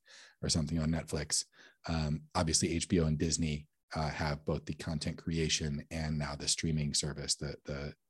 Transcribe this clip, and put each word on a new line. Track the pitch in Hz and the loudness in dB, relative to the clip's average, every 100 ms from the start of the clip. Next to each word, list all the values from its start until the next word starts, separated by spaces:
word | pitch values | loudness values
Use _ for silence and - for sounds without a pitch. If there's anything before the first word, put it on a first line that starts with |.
| - - - - | -18 -20 -20 -6
or | - | -2
something | 85 76 82 | 0 2 0
on | 78 | 2
Netflix. | 82 78 78 73 - - - - _ - | 0 -2 -4 -2 -2 -4 -12 -20 _ -4
Um, | 82 78 76 - | 0 0 -2 -2
obviously | 87 82 78 92 | 0 4 4 4
H | 82 - | 2 4
B | 92 | 4
O | |
and | 78 76 | 6 4
Disney, | 85 78 80 76 - _ _ | 2 2 0 -2 -6 _ _
uh, | - 78 | -4 -2
have | - 78 76 - | 0 -2 -2 -2
both | 76 | -2
the | - | -4
content | 78 - 78 87 76 | -6 -4 -2 -2 -4
creation | - 82 80 - 78 71 - | -2 0 2 0 0 -4 -6
and | 82 78 78 | -4 -2 -2
now | 73 73 | -2 -2
the | - | 0
streaming | - 82 78 73 | 0 2 2 0
service, | 69 78 76 67 | 0 -2 -4 -2
the, | - 73 - - | -2 -4 -8 -6
the, | 69 73 - _ | -6 -6 -10 _